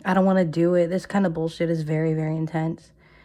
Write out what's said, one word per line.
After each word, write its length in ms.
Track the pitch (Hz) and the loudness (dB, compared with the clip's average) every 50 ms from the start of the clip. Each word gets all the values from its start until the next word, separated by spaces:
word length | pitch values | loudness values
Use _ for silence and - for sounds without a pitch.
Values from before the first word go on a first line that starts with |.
| - | -4
I 100 | 190 185 | 0 2
don't 100 | 190 185 | 2 4
wanna 200 | 190 190 190 185 | 4 4 2 2
do 300 | 165 151 165 170 175 180 | 2 2 2 2 4 4
it. 140 | 175 170 165 | 2 2 2
This 180 | 180 185 - | 0 -4 -4
kind 200 | - - 202 196 | -2 0 0 0
of 60 | 180 | 0
bullshit 380 | 165 160 160 165 - - 170 165 | 0 -2 -4 -4 -4 -2 -2 -2
is 120 | 170 160 | 0 -2
very, 300 | 156 151 160 156 160 160 160 | -2 -2 -2 0 0 0 0
very 220 | 156 156 156 160 | -2 -2 -2 -2
intense. 560 | 160 160 156 - 160 160 160 165 - - - _ _ _ _ _ _ | -4 -4 -4 -2 -2 -2 -4 -6 -8 -12 -20 _ _ _ _ _ _